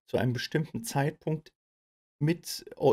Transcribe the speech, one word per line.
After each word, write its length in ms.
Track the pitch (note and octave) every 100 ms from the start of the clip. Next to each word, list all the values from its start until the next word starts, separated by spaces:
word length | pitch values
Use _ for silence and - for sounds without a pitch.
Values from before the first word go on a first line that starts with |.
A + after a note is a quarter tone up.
| -
zu 80 | -
einem 160 | B2+
bestimmten 500 | A#2+ - D#3 D#3 A2+
Zeitpunkt 720 | A2+ C#3+ C#3+ D3+ - D#3 - _ _ _ _ _ _ -
mit, 440 | D3 E3+ - - - - C3